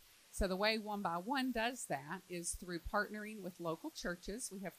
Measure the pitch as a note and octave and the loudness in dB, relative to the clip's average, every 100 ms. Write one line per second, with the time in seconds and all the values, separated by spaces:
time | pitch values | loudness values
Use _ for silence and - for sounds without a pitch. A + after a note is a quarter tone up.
0 | - - - - G3 F#3 G#3+ A3 G#3 G3+ | -14 -20 -12 2 2 6 4 4 0 -2
1 | F#3 E3+ G3 C#4 C4 A#3 A#3 C4 - C#3 | 0 0 2 4 4 2 0 0 -2 -2
2 | C#3+ F#3 - F3 E3+ - F3+ E3+ - G#3 | -2 -8 -6 -4 -4 -4 -4 -4 0 2
3 | G3 G#3+ G#3+ G#3+ F3+ - E3+ D#3+ D#4 - | 2 -2 -6 -6 -8 -2 -2 -2 -4 -4
4 | F3+ F3+ - A3+ - F#3+ F#3 | -4 -4 -4 -6 -6 -6 -8